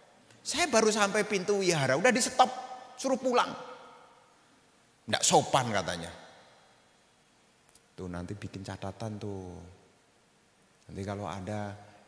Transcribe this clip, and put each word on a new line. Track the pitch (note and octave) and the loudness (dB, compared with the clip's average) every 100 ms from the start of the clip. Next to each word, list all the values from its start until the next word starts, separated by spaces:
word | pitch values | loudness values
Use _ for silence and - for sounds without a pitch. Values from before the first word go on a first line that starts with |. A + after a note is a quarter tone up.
| _ _ _ - | _ _ _ -16
Saya | - C4+ E4+ | -6 -2 4
baru | A3+ A3 | 4 4
sampai | G#3+ G3+ G#3+ G#3 | 4 2 2 0
pintu | G#3 F3+ G3+ | 0 0 2
wihara, | F#3 E3 C3+ | 4 2 4
udah | C3+ A3 | 4 4
di | G#3+ | 4
stop, | E4+ - - - - - - - | 2 4 4 4 -10 -14 -16 -6
suruh | C4 C4 | -2 0
pulang. | B3+ A#3+ - - - - - - - - _ _ _ _ _ _ _ _ - | 2 2 2 -2 -12 -16 -20 -20 -20 -20 _ _ _ _ _ _ _ _ -4
Nggak | - | 0
sopan," | - F3 C3 C#3+ A#2+ | 4 4 4 2 2
katanya. | G2+ E2 F2 E2 - - - - - _ _ _ _ _ _ _ _ _ _ _ - _ | 0 -2 -6 -8 -14 -20 -20 -20 -20 _ _ _ _ _ _ _ _ _ _ _ -20 _
Tuh | - F#2 | -12 -10
nanti | F2 F2 | -8 -8
bikin | G#2 F#2+ F#2+ G2 | -10 -10 -10 -10
catatan | F#2+ G2 - A2+ G#2 | -10 -10 -8 -8 -8
tuh. | G#2 G2 F#2 F2 F2 F2+ _ _ _ _ _ _ _ _ _ _ - | -8 -10 -10 -14 -16 -20 _ _ _ _ _ _ _ _ _ _ -16
Nanti | F2 G2 | -10 -8
kalau | G2+ G2 | -6 -6
ada | F#2+ F#2 G#2+ G#2 G2 - - | -8 -6 -6 -6 -10 -18 -20